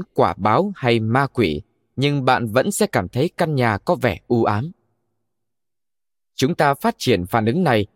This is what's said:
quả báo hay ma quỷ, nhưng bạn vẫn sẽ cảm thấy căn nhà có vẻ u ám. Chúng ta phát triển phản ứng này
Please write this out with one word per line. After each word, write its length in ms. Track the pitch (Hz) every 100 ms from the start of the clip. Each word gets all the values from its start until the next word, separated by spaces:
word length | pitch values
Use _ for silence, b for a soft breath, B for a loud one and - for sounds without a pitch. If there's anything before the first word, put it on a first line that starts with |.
| -
quả 200 | - 107 87
báo 340 | 104 120 202 185
hay 240 | 123 117
ma 280 | 110 127 139
quỷ, 340 | - 92 76 - _ _ -
nhưng 300 | 143 143 127
bạn 220 | 113 113
vẫn 240 | 117 170
sẽ 160 | - 208
cảm 200 | - 90
thấy 220 | 123 165 -
căn 180 | 165 139
nhà 220 | 120 101
có 180 | - 165
vẻ 240 | 123 80 -
u 160 | 120
ám. 280 | 110 104 156 - _ _ _ _ _ _ _ _ _ _ _ _ _ _ _ -
Chúng 200 | 135 175
ta 180 | 151
phát 220 | 139 226 -
triển 280 | 131 98 87
phản 200 | 117 110
ứng 180 | 151
này 220 | 165 110 101